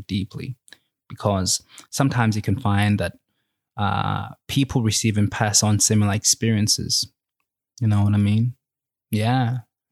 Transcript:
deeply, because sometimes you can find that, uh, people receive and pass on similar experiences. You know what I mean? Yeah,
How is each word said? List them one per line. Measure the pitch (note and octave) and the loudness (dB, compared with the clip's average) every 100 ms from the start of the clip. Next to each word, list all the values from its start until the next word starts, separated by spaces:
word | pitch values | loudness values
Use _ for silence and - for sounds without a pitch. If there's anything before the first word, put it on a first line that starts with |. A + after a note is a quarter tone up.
| - | -4
deeply, | G2 F#2+ - C3 B2+ _ - _ _ - | -4 -6 -10 -12 -14 _ -20 _ _ -20
because | - G#2+ G2 F#2 - _ - - | -6 -2 0 -2 -4 _ -20 -10
sometimes | - C#3 B2 A2+ | -2 0 2 0
you | G#2+ | 0
can | - G#2 | -2 -2
find | G2+ G2+ G#2 G#2 | 0 0 2 0
that, | F2 - _ _ _ _ _ - | -2 -8 _ _ _ _ _ -6
uh, | G2+ - - G#2 G2+ - - | -4 -2 -2 -4 -6 -14 -6
people | - C3+ C3+ | -2 0 0
receive | A2 G2+ A2+ G#2+ | 0 0 0 0
and | G#2 | 0
pass | - A2 G#2 | 0 0 2
on | G#2+ G#2+ | 2 2
similar | G#2 G#2+ G#2 | 4 4 2
experiences. | G2+ - - A2+ G#2+ G#2+ - - - - _ _ _ _ _ _ - | 0 0 0 2 2 2 -2 -2 -4 -4 _ _ _ _ _ _ -4
You | A2+ | 0
know | G#2 | 2
what | G2+ | 2
I | G#2 | 2
mean? | G2+ G#2+ A#2+ - _ _ _ _ - | 2 2 0 -4 _ _ _ _ -6
Yeah, | G#2+ A2 B2+ A#2 B2 - _ _ | -2 0 0 0 -4 -10 _ _